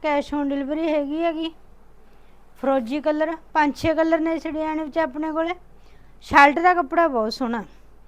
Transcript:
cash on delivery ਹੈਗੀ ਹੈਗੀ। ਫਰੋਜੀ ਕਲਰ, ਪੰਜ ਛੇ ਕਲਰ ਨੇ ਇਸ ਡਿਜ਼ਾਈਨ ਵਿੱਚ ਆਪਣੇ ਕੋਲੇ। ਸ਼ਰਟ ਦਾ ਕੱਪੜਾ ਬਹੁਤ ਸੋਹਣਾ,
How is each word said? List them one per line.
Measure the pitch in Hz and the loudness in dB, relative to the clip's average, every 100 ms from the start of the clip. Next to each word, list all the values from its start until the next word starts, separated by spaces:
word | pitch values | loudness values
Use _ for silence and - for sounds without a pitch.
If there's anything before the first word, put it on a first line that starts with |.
cash | 311 285 277 | -2 -2 -2
on | 294 285 | -4 -2
delivery | 277 269 311 320 | -4 -4 -4 -2
ਹੈਗੀ | 302 277 311 | -2 -2 -2
ਹੈਗੀ। | 339 311 320 - - - - - - - - - - - | -2 -2 -6 -10 -20 -20 -20 -20 -20 -20 -20 -20 -20 -6
ਫਰੋਜੀ | 262 269 226 294 | 0 0 -2 -4
ਕਲਰ, | 311 302 311 320 - | -2 0 -2 -4 -4
ਪੰਜ | 320 294 - | 0 0 0
ਛੇ | 330 | 0
ਕਲਰ | 311 320 330 | 2 2 2
ਨੇ | 320 | 0
ਇਸ | 330 | -4
ਡਿਜ਼ਾਈਨ | 330 311 311 311 | -4 -4 -4 -4
ਵਿੱਚ | 311 330 | -4 -2
ਆਪਣੇ | 311 294 320 | -2 -4 -4
ਕੋਲੇ। | 311 330 370 - - - - - - - | -2 -4 -6 -14 -20 -20 -20 -20 -18 2
ਸ਼ਰਟ | - 285 294 | 6 6 6
ਦਾ | 359 | 4
ਕੱਪੜਾ | 349 269 330 330 | 2 0 2 2
ਬਹੁਤ | 247 220 | 2 -2
ਸੋਹਣਾ, | - 240 233 - - - - | -2 -4 -4 -8 -16 -20 -20